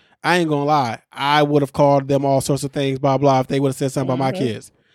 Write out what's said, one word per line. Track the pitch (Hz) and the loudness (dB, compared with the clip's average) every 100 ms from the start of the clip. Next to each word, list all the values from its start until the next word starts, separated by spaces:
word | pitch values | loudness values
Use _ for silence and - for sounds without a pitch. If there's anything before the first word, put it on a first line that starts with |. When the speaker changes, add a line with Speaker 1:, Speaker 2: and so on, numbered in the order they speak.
| _ _ | _ _
Speaker 1:
"I | 151 180 | 0 2
ain't | 160 | 2
gonna | 143 143 | 0 0
lie. | 151 120 110 _ | 0 -2 -6 _
I | - 143 151 | -6 0 2
would | 147 147 | 4 2
have | 139 | 0
called | - 143 143 135 | 2 4 2 0
them | 139 | -2
all | 139 135 | 0 0
sorts | - 135 | 0 -4
of | 139 | -4
things, | 147 139 131 | -4 -4 -2
blah, | 139 135 | 0 2
blah, | 139 131 | 2 2
if | 127 | 0
they | 139 | -2
would | 139 | -2
have | 127 | -2
said | 139 | -4
something | 143 131 | -4 -4
about | 123 | -2
my | 131 | -2
Speaker 2:
Mm-hmm. | - | -2
Speaker 1:
kids." | 123 113 - _ _ | -4 -6 -14 _ _